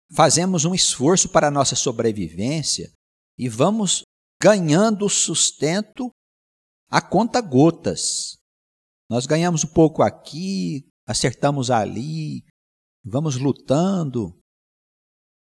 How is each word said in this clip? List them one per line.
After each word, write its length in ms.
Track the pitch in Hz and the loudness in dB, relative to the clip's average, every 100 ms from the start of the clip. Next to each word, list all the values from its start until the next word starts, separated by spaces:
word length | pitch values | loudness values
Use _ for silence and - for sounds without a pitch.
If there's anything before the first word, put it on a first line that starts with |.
| _ | _
fazemos 500 | - 156 147 185 185 | 2 4 4 0 0
um 120 | 151 185 | 0 0
esforço 520 | - - 139 185 - | 0 0 2 2 2
para 180 | 170 151 | 2 2
a 40 | |
nossa 240 | 143 135 131 | 2 0 -2
sobrevivência 1160 | - 117 113 104 85 85 113 156 139 - 82 _ _ _ _ - | -2 -2 -2 -2 -6 -6 -4 -4 -4 -6 -8 _ _ _ _ -10
e 140 | 123 | -6
vamos 540 | 110 156 220 196 - - _ _ _ | 0 0 0 -2 -4 -6 _ _ _
ganhando 720 | 180 208 165 151 220 208 202 | 4 4 4 4 2 2 -2
sustento 1000 | - - 160 - - 147 185 214 - 254 - _ _ _ _ _ _ _ | 0 -2 0 -2 -2 -2 -2 -6 -10 -12 -12 _ _ _ _ _ _ _
a 140 | 143 | -2
conta 400 | - 175 226 254 | 0 0 0 0
gotas. 920 | 214 127 156 165 - 82 - - - - _ _ _ _ _ _ - | 0 4 4 2 -4 -4 -4 -6 -8 -14 _ _ _ _ _ _ -6
Nós 160 | 120 127 | -4 0
ganhamos 380 | 151 175 160 | 0 0 0
um 100 | 156 | 0
pouco 300 | - 160 - | 4 4 4
aqui, 840 | 113 - - 143 190 190 180 147 - _ - | 0 0 -12 -10 -8 -6 -6 -8 -12 _ -8
acertamos 640 | 120 139 - 143 143 123 | -2 -2 0 -2 -2 0
ali, 720 | 120 98 95 143 160 151 139 - _ _ _ _ _ | 0 0 -4 -6 -6 -8 -10 -14 _ _ _ _ _
vamos 320 | - 117 160 127 | -8 -4 -2 -2
lutando. 1000 | 143 - - 139 180 196 156 120 95 - _ _ _ _ _ _ _ _ _ _ | -2 -2 0 0 2 0 -2 -4 -6 -8 _ _ _ _ _ _ _ _ _ _